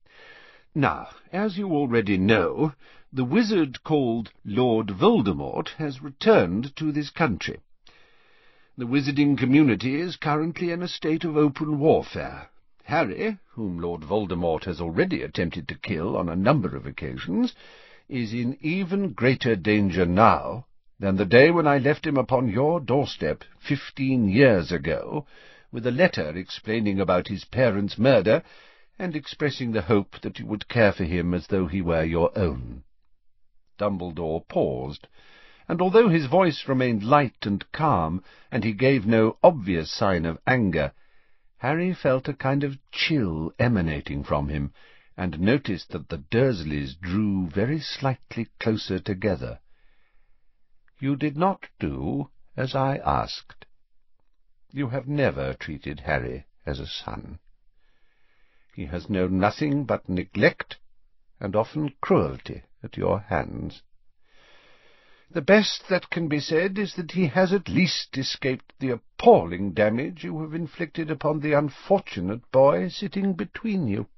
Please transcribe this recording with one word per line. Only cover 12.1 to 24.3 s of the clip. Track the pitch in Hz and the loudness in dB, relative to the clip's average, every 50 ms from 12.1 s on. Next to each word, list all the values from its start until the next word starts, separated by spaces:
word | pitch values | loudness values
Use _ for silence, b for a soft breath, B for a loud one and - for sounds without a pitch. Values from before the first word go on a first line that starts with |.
| - 87 71 65 65 67 - - _ - _ _ _ _ - | -8 -10 -8 -10 -12 -14 -18 -20 _ -20 _ _ _ _ -8
Harry, | - 147 165 156 104 90 - 196 220 214 185 - _ | -4 -2 0 0 -2 -2 -4 -4 -6 -6 -8 -14 _
whom | - 117 110 95 87 | -12 -8 -8 -6 -6
Lord | 85 85 87 87 85 | -6 -6 -6 -6 -8
Voldemort | 76 73 95 110 104 85 90 85 87 85 80 78 - | -6 -2 -2 -2 -2 -2 -4 -2 0 -2 -2 -2 -4
has | 98 85 76 | -6 -6 -6
already | 87 85 82 98 170 190 175 73 | -6 -4 0 0 0 0 -2 -6
attempted | 62 - - - 90 82 - 87 73 | -6 -6 -4 -4 -4 -4 -4 -8 -10
to | - - | -10 -12
kill | - - - 92 78 82 92 67 | -12 -8 -6 -6 -4 -4 -4 -2
on | 55 90 | -2 -2
a | 85 82 | -2 -2
number | 92 98 120 151 147 90 87 69 | 0 2 2 2 2 0 -4 -6
of | 69 - | -8 -10
occasions, | 69 69 - - 67 64 65 - 156 180 220 247 240 - B B B B B B B B B B | -12 -12 -10 -10 -10 -10 -10 -8 -4 -2 -2 -2 -2 -4 B B B B B B B B B B
is | B - 127 120 104 110 | B -6 -6 -6 -4 -4
in | 120 120 120 139 - | -4 -4 -4 -4 -4
even | - 151 170 190 196 165 190 202 202 180 104 | -4 -4 -2 -2 -2 -2 -2 -2 -2 -4 -2
greater | - 113 131 131 - - 123 113 | 0 2 2 2 2 2 0 0
danger | 95 80 104 104 107 101 95 82 92 90 | 0 2 2 4 4 4 2 2 2 2
now | 85 87 98 113 107 90 71 67 65 85 120 - _ - - _ - - | 4 6 8 8 8 6 4 0 -6 -8 -10 -12 _ -20 -20 _ -20 -12
than | - 101 98 95 | -4 -2 0 2
the | 95 104 | 2 2
day | 90 117 120 139 165 | 6 8 8 8 8
when | 170 170 156 | 6 4 4
I | 147 143 | 4 2
left | 139 120 139 151 - - | 4 2 2 0 0 -2
him | 160 143 | -2 0
upon | 135 120 - 131 123 131 117 | 0 0 2 0 0 0 0
your | 95 117 139 151 170 170 | 0 0 0 0 0 -2
doorstep | 139 107 120 143 131 101 - - 90 76 76 - - - - - | -2 0 0 0 0 -2 -4 -4 -4 -4 -4 -6 -8 -20 -20 -12
fifteen | - - 147 135 - - - - 135 131 131 127 113 | -4 -4 -4 -4 -4 -10 -8 -4 -2 0 2 2 2
years | 98 | 4